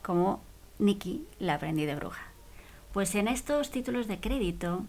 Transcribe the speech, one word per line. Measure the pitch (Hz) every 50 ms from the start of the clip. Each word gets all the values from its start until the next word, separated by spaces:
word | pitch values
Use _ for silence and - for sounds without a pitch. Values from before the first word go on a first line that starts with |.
como | - - 180 175 180 196 208 - - - - - - - - -
Nikki, | 208 202 202 202 - 180 175 151 - - - -
la | 190 175 147
aprendiz | 147 151 156 160 156 151
de | 147 143
bruja. | 147 - - - - - - - - - - - - - - - - - -
Pues | - 202 196 180 190
en | 208 208 226
estos | 254 254 - - 294 294 285 285
títulos | - 254 247 254 247 247 233 214
de | 196 -
crédito | - - 262 277 208 175 170 170 175 175 175 185 208